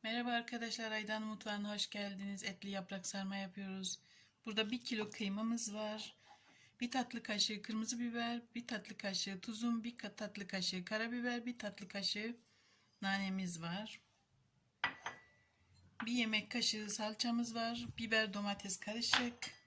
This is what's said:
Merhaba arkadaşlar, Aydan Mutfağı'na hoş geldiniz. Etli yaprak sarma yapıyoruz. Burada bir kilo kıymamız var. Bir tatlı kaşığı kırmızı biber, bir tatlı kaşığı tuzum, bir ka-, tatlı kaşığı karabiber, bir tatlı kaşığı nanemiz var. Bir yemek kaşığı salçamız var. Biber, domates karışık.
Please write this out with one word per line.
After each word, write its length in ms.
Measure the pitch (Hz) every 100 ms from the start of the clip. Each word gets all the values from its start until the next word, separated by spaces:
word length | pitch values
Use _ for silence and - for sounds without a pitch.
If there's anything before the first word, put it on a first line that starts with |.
Merhaba 260 | 226 240 240
arkadaşlar, 640 | 240 233 240 233 226 226
Aydan 300 | 220 208 214
Mutfağı'na 520 | 214 214 220 208 208
hoş 160 | 208 -
geldiniz. 540 | 208 202 196 196 196
Etli 260 | 202 185 202
yaprak 360 | 196 185 196 185
sarma 300 | 196 190 196
yapıyoruz. 640 | 196 190 196 190 190 - - - - _ -
Burada 240 | 214 208
bir 140 | 240
kilo 260 | - 226 214
kıymamız 640 | - 202 202 226 233 214
var. 420 | 208 214 214 - - - - - - - _
Bir 100 | 240
tatlı 320 | 262 247 233
kaşığı 400 | 220 208 - 214
kırmızı 360 | 208 220 226 233
biber, 420 | 240 233 233 240 233
bir 120 | 240 233
tatlı 300 | 220 - 202
kaşığı 440 | 208 190 - 185
tuzum, 440 | 208 220 233 233
bir 120 | 226 240
ka-, 180 | 214 208
tatlı 300 | 208 208 190
kaşığı 380 | 196 180 185
karabiber, 600 | 180 220 226 240 240 240 233
bir 120 | 240
tatlı 300 | 208 196 196
kaşığı 480 | 196 190 208 220 240 - - - - _ _
nanemiz 600 | 196 196 190 190 185 170
var. 380 | 165 180 220 - _ _ _ _ _ _ _ _ - - - - - - _ _ _ - - - 226
Bir 60 |
yemek 380 | 247 226 214 208
kaşığı 400 | 247 - 214 214
salçamız 640 | 208 214 214 240 233 233
var. 300 | 226 226 240 240 -
Biber, 360 | 226 220 220
domates 460 | 202 202 202 196 185
karışık. 680 | - 226 240 - 247 240 - -